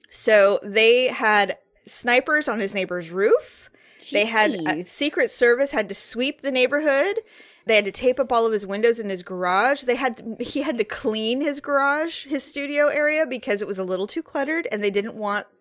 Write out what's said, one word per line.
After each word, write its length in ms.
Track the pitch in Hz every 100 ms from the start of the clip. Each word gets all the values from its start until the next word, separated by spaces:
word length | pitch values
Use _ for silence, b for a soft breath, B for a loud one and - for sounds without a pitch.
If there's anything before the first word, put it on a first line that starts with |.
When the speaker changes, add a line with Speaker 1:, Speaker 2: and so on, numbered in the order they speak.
| _
Speaker 1:
So 500 | - - 214 196 202
they 440 | 202 202 226 247 254
had 500 | 233 226 208 196 - _ _ -
snipers 640 | - 247 247 254 302 294
on 120 | 220
his 140 | 196 202
neighbor's 340 | 185 180 165
roof. 600 | 180 214 508 - - - b b b -
They 140 | 208 214
had, 260 | 220 208
uh, 60 | 208 160
Speaker 2:
Jeez. 120 | 156 180
Speaker 1:
Secret 460 | - 285 349 247
Service 400 | - 240 240 277
had 160 | 285 196
to 60 | 196
sweep 460 | - 226 262 285
the 100 | 277
neighborhood. 680 | 254 247 285 302 269 359 415 - B B B -
They 80 | 220
had 100 | 202
to 60 |
tape 280 | - 247 247
up 120 | 175
all 160 | 233 226
of 40 |
his 140 | 214 190
windows 340 | 202 233 226
in 100 | 208
his 120 | 190
garage. 640 | 180 185 180 185 247 277
They 100 | 247 240
had 220 | 262 226
to, 260 | 226 220
he 200 | 247 285
had 160 | 277 233
to 40 |
clean 580 | 214 - 233 220 220 254
his 180 | 302 285
garage, 680 | - 277 277 294 330 - 269
his 180 | 277
studio 440 | - 285 277 294 294
area, 400 | 294 294 311 320
because 340 | 254 - 208
it 60 | 196
was 100 | 190
a 60 |
little 240 | 190 185 208
too 160 | 330
cluttered, 440 | - 294 277 320 320
and 120 | 208
they 60 | 202
didn't 240 | 202 214
want 320 | 220 208 208 - _